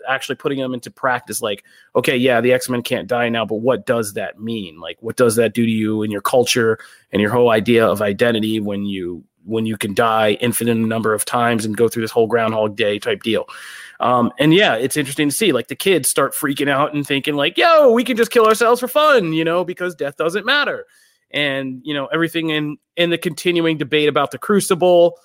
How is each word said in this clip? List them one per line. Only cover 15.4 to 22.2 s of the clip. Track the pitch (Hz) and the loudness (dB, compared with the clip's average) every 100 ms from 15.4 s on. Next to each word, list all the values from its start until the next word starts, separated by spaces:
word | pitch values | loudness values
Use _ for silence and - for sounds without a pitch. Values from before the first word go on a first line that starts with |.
| 214 | 0
like, | 123 - | 0 -4
the | 135 | -4
kids | 196 170 131 | 0 0 0
start | - 139 | 0 -2
freaking | - 143 143 143 | -2 -4 -2 0
out | 135 147 | 0 0
and | 147 143 | -2 -2
thinking, | 139 135 | -2 -2
like, | 147 147 - | -2 -2 2
"Yo, | 349 320 277 | 4 6 6
we | 233 | 4
can | 240 226 | 0 0
just | 233 | 2
kill | 240 | 4
ourselves | 220 214 233 240 | 4 4 2 2
for | 240 | 0
fun, | 302 302 262 170 | 2 4 4 2
you | 160 | 0
know, | 165 175 | 0 0
because | 175 180 180 | -2 -6 -8
death | 170 143 - | -4 -8 -2
doesn't | 165 196 | -2 -2
matter." | 214 285 233 127 - _ _ _ _ | 0 0 0 -6 -12 _ _ _ _
And, | 147 147 135 135 131 | -4 -2 -2 -6 -10
you | 151 | -6
know, | 147 131 | -6 -4
everything | 160 | -2